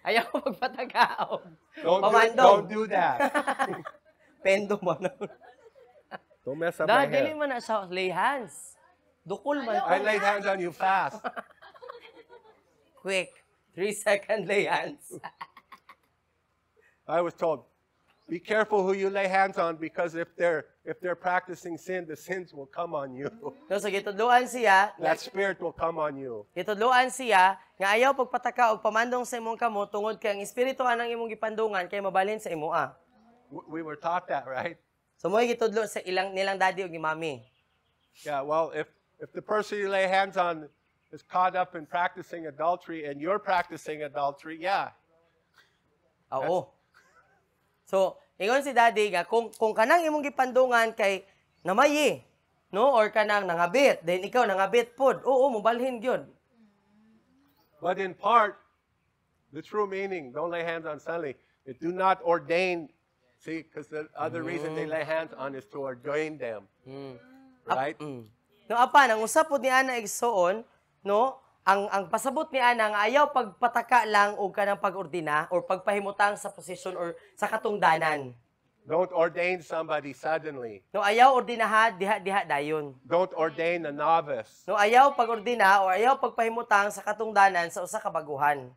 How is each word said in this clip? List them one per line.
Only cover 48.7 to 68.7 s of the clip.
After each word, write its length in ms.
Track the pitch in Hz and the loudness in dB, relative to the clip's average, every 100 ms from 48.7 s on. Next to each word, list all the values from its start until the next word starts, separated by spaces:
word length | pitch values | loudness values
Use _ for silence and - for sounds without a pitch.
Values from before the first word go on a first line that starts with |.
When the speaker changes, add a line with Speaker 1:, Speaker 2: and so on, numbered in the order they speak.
Speaker 1:
daddy 400 | 240 233 208 208 | 4 4 4 0
nga, 160 | 180 170 | 0 0
kung, 240 | 226 220 | 0 -2
kung 240 | - 220 202 | -2 -2 2
kanang 240 | 233 339 | 4 4
imong 220 | 320 302 | 4 -2
gipandungan 720 | 285 - 262 247 262 233 226 220 | -4 -2 0 2 4 4 2 0
kay 320 | 202 190 - _ _ _ | 0 0 -8 _ _ _
namayi, 640 | 165 202 294 294 277 139 _ _ _ _ _ | -2 4 4 4 2 0 _ _ _ _ _
no? 160 | 185 269 | 2 4
Or 220 | 247 214 | 4 2
kanang 320 | 220 214 208 | 2 2 0
nangabit, 560 | 185 165 175 349 262 - | 0 0 2 4 4 4
then 220 | 165 180 | -2 -4
ikaw 240 | 196 247 226 | 0 0 0
nangabit 480 | 190 196 240 233 - | 0 2 2 0 0
pod. 240 | 269 247 | 2 2
Oo, 300 | - 262 277 | 0 2 2
mubalhin 480 | 226 208 233 262 240 | 2 0 0 -4 -4
gyud. 240 | 247 190 135 _ _ _ _ _ _ _ 220 _ _ _ _ _ _ _ | -4 -4 -6 _ _ _ _ _ _ _ _ _ _ _ _ _ _ _
Speaker 2:
But 220 | 170 185 | -6 -4
in 160 | 190 170 | -6 -4
part, 480 | 202 233 208 - _ _ _ _ _ _ _ _ _ | 2 4 4 -2 _ _ _ _ _ _ _ _ _
the 80 | 139 | -16
true 260 | - 214 202 | -8 -4 -2
meaning, 460 | 190 196 185 131 | -4 -6 -6 -8
"Don't 180 | 139 170 | -6 -4
lay 140 | 170 | -4
hands 240 | 170 165 160 | -4 -6 -8
on 100 | 147 | -10
suddenly," 380 | - 170 151 123 _ _ 135 | -8 -6 -8 -12 _ _ -20
it 160 | 123 | -8
do 80 | 165 | -8
not 320 | 185 190 185 | 0 2 2
ordain. 640 | 175 170 143 170 185 170 147 _ _ _ _ _ | 2 0 2 0 0 -2 -8 _ _ _ _ _
See, 300 | - 160 - | -12 -12 -12
'cause 240 | 156 143 | -18 -12
the 160 | 151 156 151 | -12 -12 -8
other 240 | 160 165 | -6 -6
reason 320 | 160 170 160 | -6 -6 -6
they 140 | 160 160 | -6 -4
Speaker 1:
Mm. 100 | 160 | -6
Speaker 2:
lay 80 | |
hands 300 | 151 160 160 - | -4 -4 -6 -10
on 160 | 135 | -10
is 140 | 135 127 | -10 -12
to 80 | 143 | -10
ordain 540 | 135 123 139 147 156 151 | -8 -8 -4 -4 -4 -6
them. 300 | 120 107 98 _ 131 | -8 -8 -14 _ -18
Speaker 1:
Mm. 320 | 135 139 123 - - - _ - | -14 -14 -16 -20 -20 -20 _ -6
Speaker 2:
Right? 300 | 127 139 160 | -4 -4 -8
Speaker 1:
Ap-, 20 | |
mm. 240 | 151 127 110 _ _ _ | -12 -12 -16 _ _ _
No, 60 | - | -4